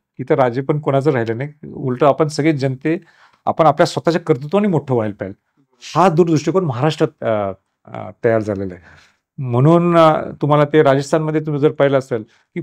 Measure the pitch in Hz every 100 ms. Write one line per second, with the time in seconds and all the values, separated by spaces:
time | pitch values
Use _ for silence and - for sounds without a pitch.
0 | _ - 131 147 127 120 139 151 151 135
1 | 143 131 113 113 147 - 147 - 135 123
2 | 147 - 151 151 156 147 135 131 156 170
3 | - _ _ _ - - 160 151 165 -
4 | - 170 165 135 147 196 208 156 131 123
5 | 107 101 95 98 _ _ _ _ - 151
6 | 185 160 170 156 160 190 170 117 151 151
7 | 160 - 117 107 98 95 _ _ - 117
8 | 104 - 120 113 107 98 95 87 - -
9 | _ _ _ - 131 120 143 170 175 170
10 | 160 156 - - 147 147 147 156 156 139
11 | 139 165 156 151 156 147 151 151 143 135
12 | 131 120 104 _ _ 175